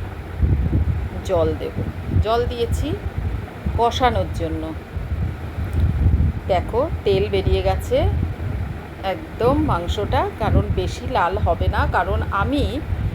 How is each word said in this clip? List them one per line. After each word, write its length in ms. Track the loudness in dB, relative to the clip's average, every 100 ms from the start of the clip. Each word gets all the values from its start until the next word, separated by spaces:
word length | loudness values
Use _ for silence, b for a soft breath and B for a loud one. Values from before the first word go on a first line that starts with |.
| -8 -10 -10 -2 0 2 2 0 0 -2 -4 -6
জল 240 | -2 2 2 0
দেব। 180 | -4 -4 -6 -6 0 2
জল 180 | 4 2 0
দিয়েছি 420 | -2 -2 0 -2 -4 -6 -6 -4 -6 -8 -6 -4 0
কষানোর 480 | 0 4 2 2 -2 -2
জন্য। 240 | -2 -4 -4 -8 -8 -8 -4 -2 -4 -4 -8 -6 -2 2 2 4 4 6 4 2 0
দেখো, 320 | 0 2 0 0 0
তেল 240 | 2 2 4
বেরিয়ে 340 | 2 4 2
গেছে 340 | 2 0 2 2 2 2 -2 -4 -4 -4 -4 -8 -10 -8
একদম 520 | -6 -6 -6 0 2 4
মাংসটা, 640 | 2 0 0 -2 0 0 0 -2
কারণ 260 | 2 2 2 0
বেশি 280 | -2 -4 -2
লাল 280 | 2 2 2
হবে 300 | 0 2 2
না, 120 | 2 2
কারণ 260 | 2 2 0 0
আমি 500 | 0 0 2 0 -2 -4 -2 -2